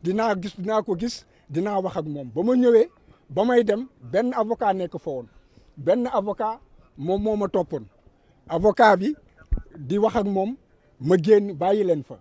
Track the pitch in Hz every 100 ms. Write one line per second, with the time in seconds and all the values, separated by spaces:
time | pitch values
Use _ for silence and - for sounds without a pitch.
0 | 165 196 226 196 185 - 185 220 220 175
1 | 233 - _ _ _ 143 202 202 185 185
2 | 156 143 127 113 214 254 247 233 339 _
3 | _ _ _ 139 220 247 226 208 262 _
4 | 123 185 247 254 220 233 214 190 175 165
5 | - 131 117 _ _ _ _ - 135 214
6 | 240 233 202 190 220 226 _ - _ -
7 | 147 190 214 214 196 185 175 147 107 _
8 | _ _ _ _ - 165 202 - 226 190
9 | 196 302 _ _ - - - 165 131 202
10 | 220 233 202 190 196 269 _ _ _ _
11 | 131 180 165 208 202 160 175 208 196 156
12 | 131 113